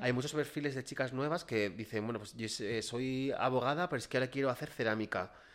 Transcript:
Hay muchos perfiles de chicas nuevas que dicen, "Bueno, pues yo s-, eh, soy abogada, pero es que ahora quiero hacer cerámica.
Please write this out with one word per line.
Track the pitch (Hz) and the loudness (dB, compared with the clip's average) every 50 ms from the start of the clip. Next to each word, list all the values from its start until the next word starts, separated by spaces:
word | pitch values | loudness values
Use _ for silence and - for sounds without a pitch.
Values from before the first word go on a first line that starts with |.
Hay | 160 123 | 2 2
muchos | 123 123 131 147 156 | 2 2 2 0 0
perfiles | 151 143 - - 147 143 143 131 | 0 0 0 0 -2 0 0 0
de | 131 127 | -2 -4
chicas | - - - 131 123 131 | -4 -2 -2 -2 0 0
nuevas | 131 139 147 160 175 - | 0 0 0 0 -2 -2
que | - 117 110 104 101 | 0 2 2 2 2
dicen, | 85 104 110 - - 107 104 | 0 -4 -6 -4 -2 -2 0
"Bueno, | 113 117 107 | 0 -2 -4
pues | 104 - - | -6 -8 -8
yo | 113 113 | -6 -4
s-, | 107 - - 110 98 117 113 | -4 -4 -4 -2 -2 -2 -2
eh, | |
soy | 107 - 120 120 131 131 131 131 135 135 127 | -2 -2 -2 -2 -2 0 0 0 0 0 2
abogada, | - 117 131 127 127 120 131 147 156 175 170 | 2 2 4 4 4 2 2 2 0 0 0
pero | 151 123 | -2 -2
es | - - | -2 0
que | - 127 | 0 0
ahora | 131 127 | 0 0
quiero | 131 139 135 135 | 0 0 2 2
hacer | 123 - 151 147 | 0 0 -4 -6
cerámica. | - - 123 110 107 110 107 101 - 95 90 92 - - - - | -4 0 2 2 2 2 0 0 0 -2 -2 -4 -8 -16 -20 -20